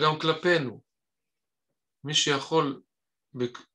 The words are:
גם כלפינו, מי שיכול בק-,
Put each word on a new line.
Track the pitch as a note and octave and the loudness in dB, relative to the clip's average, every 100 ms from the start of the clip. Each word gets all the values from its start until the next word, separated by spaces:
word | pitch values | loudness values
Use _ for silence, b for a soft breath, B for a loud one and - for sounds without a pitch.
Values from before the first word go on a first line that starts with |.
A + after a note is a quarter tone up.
גם | D#3 D#3 | 2 2
כלפינו, | D#3+ D#3+ F3+ E3+ B2+ G#2 _ _ _ _ _ _ _ _ _ _ _ _ | -2 0 2 2 0 -8 _ _ _ _ _ _ _ _ _ _ _ _
מי | C#3 | -4
שיכול | D3+ - C#3 - D#3+ C#3+ - - _ _ _ _ | 0 2 0 0 0 0 -4 -14 _ _ _ _
בק-, | C3 A#2+ - - | -6 -6 -6 -20